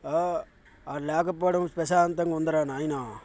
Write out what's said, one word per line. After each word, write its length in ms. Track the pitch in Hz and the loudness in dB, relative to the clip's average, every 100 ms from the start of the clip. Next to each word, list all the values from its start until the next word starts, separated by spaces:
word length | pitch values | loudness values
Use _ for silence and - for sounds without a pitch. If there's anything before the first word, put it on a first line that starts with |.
| 139 | 0
ఆ, 20 | 151 359 165 - _ - - - | 0 0 -2 -6 _ -20 -20 -10
ఆడు 160 | 143 143 | -8 -2
లేకపోవడం 540 | 156 175 165 180 180 175 175 | 0 0 0 2 2 0 -2
ప్రశాంతంగా 600 | 156 180 175 170 170 160 | 2 4 4 2 0 0
ఉందిరా 260 | 160 156 | 0 2
నాయనా. 360 | 147 135 156 143 120 104 | 0 -2 -4 -4 -6 -12